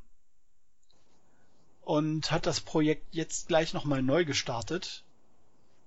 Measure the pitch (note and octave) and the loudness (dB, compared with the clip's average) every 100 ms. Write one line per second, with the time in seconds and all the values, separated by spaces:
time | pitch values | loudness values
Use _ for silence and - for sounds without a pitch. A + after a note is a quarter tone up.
0 | - - - - - - - - - - | -8 -18 -18 -20 -20 -20 -20 -20 -20 -20
1 | - - - - - - - - - D3+ | -20 -20 -20 -20 -20 -20 -20 -10 0 2
2 | D3+ D#3 - D#3+ - D3 - E3 D3+ D3+ | 2 0 0 0 2 -2 0 2 4 2
3 | - E3 D#3+ - - E3 E3 E3+ C#3+ C3+ | -2 -4 -4 -4 2 2 2 0 0 2
4 | C3 C#3+ E3+ C3+ - A#2 A#2 D#3+ - - | 4 4 4 0 0 -2 -2 -4 -6 -12
5 | - - - - - - - - | -16 -20 -20 -20 -20 -20 -20 -20